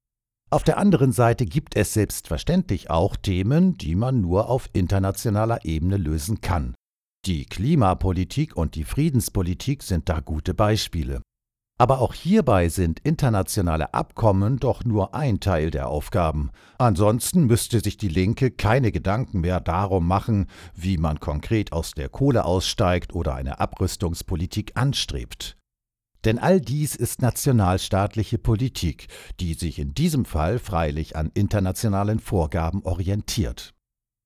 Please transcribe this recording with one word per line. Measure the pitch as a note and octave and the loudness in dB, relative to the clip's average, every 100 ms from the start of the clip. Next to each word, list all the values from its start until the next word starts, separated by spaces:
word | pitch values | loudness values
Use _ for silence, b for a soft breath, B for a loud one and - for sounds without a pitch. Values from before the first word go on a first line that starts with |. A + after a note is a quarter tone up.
| _ _ _ _ - | _ _ _ _ -2
Auf | D#3 | 0
der | - - | 2 2
anderen | G3+ E3+ C3 | 4 4 4
Seite | A#2+ A#2 A#2 G#2 | 4 4 4 0
gibt | - - | -2 -2
es | - - | 0 2
selbstverständlich | G#2+ G2+ - - D#2 - F3+ F3 F#2+ - | 2 0 -2 -6 -4 0 0 0 -4 0
auch | E2 G2 - | 0 0 0
Themen, | G#2 F2+ G2 D#3 F#3 - | -2 0 2 4 4 0
die | D2 F2 | -2 0
man | A#2+ C3 | 0 0
nur | E2+ F2+ A#2 | 2 2 2
auf | B2+ - | -2 0
internationaler | - F2+ G2 F#2+ - A#2 G#2 A2+ A#2 | -2 0 2 0 -2 0 0 0 -2
Ebene | D#2+ D#2+ F2+ G2+ | -2 -2 0 0
lösen | D#2 D#2+ D#2 A2 | 0 -2 -2 -4
kann. | - F2 B1 - _ _ _ _ F#3+ | -2 -2 -2 -8 _ _ _ _ -4
Die | D#3+ | -4
Klimapolitik | B2+ - A#2 E3 F#2+ F2+ F#2+ F2+ F2+ - - - | -4 -4 0 4 4 2 0 0 -2 -2 -4 -2
und | D#2 D#2+ | -4 -2
die | |
Friedenspolitik | D2+ - D#3+ B2+ - G2 F2+ F2 - C#3+ | -4 0 2 0 0 -2 -2 -4 -4 -6
sind | - F2 - | -2 -2 0
da | D#2+ | -4
gute | - D2+ - | -2 -6 -4
Beispiele. | E2+ G#2+ G#2+ - E2+ B1+ C2 - _ _ _ _ - | 0 2 2 -2 -6 -4 -6 -10 _ _ _ _ 0
Aber | B2 C3+ | 2 4
auch | A#2 | 0
hierbei | - E3 A3 C3+ F#2+ F2 | -2 2 4 6 4 4
sind | - E2+ D#2+ | 2 0 0
internationale | D3 D#3+ C3+ G#2 F#2 G#2+ E2+ D#2+ D#2 | -2 0 2 2 0 0 0 0 -2
Abkommen | B1 - - G#2+ F#2+ G2+ C3+ | -2 -4 2 2 4 2 0
doch | B2+ - | -2 -2
nur | A#2 G#2 F#2+ | 0 0 0
ein | G#2+ C#3+ G2 | -2 -2 0
Teil | G2+ E2 D#2+ | 2 2 0
der | D2+ B1+ | -2 -4
Aufgaben. | D2+ - F#2 D#2+ D2 C#2+ b b b | -4 -2 0 0 0 -6 b b b
Ansonsten | B2 F2+ G#2 A#2 - F3+ B2+ | 2 4 4 2 2 2 4
müsste | A2+ - A2+ | 4 2 0
sich | G#2 - | -2 -4
die | G#2 | -2
Linke | D#2+ F#2+ - C3 | 2 0 2 -2
keine | - G#2 B2+ A#2 | 0 2 4 2
Gedanken | - F#2+ G#2+ B2+ G2 | 0 -2 -2 -2 -2
mehr | E2+ F2+ | 0 0
darum | - F2 G2+ F#2 E2+ | 0 -2 0 2 2
machen, | F#2+ - G2+ F2+ B B - | 0 2 0 -2 B B -6
wie | F2 F2+ | -2 0
man | D#2+ D#2 | 0 -2
konkret | - D2 - A2+ G2+ | -4 -6 0 -2 0
aus | E2 - | -4 -6
der | - C2+ | -8 -10
Kohle | - C#3 A#2 | 0 2 2
aussteigt | D#2+ F#2 - - F#2 F2+ - | 2 0 -2 0 2 2 -2
oder | F2 E2+ | -4 -4
eine | C2+ C2+ - | -4 -6 -4
Abrüstungspolitik | - - F#2 - F2 E2 - E2 F2 - - - | -6 -2 -4 -2 -4 -4 -6 -4 -4 -4 -6 -2
anstrebt. | C3+ - - C#2 A#1 - - - _ _ _ _ _ _ | 0 0 -4 -6 -8 -12 -14 -16 _ _ _ _ _ _
Denn | A2 A2+ | 0 2
all | C3+ F#3+ | 4 2
dies | A2+ D3 D3+ - | 2 -2 -2 -2
ist | A#2 - | -4 0
nationalstaatliche | A#2+ - C#3+ A#2+ F2+ F#2+ - F#2+ G#2 A2 G2+ A2+ | 0 0 2 4 4 2 0 0 0 -2 -2 -2
Politik, | - G#2+ C3 - E2 - - B B - | 0 0 0 -2 -4 -4 -12 B B -6
die | F2 | -4
sich | D#2+ E2 C#2+ | -4 -4 -4
in | C#2+ | -6
diesem | C#2 E3+ D3+ | 0 0 0
Fall | D2+ D#2 D#2+ A2+ | 0 0 0 -2
freilich | - E2+ D#2+ D2 D#2 - | -2 -2 0 -2 -6 -4
an | - | -4
internationalen | A2 G2+ G#2 F#2 F#2 A2+ G2 G2+ G#2+ | 0 0 0 0 -2 -2 0 0 -2
Vorgaben | - G2 D#2 F2 E2 G2 | 0 0 0 0 -2 -4
orientiert. | - E2+ F2+ G#2 - - D#2 - - _ _ _ _ _ | -4 -4 -2 -2 -2 -2 -2 -4 -16 _ _ _ _ _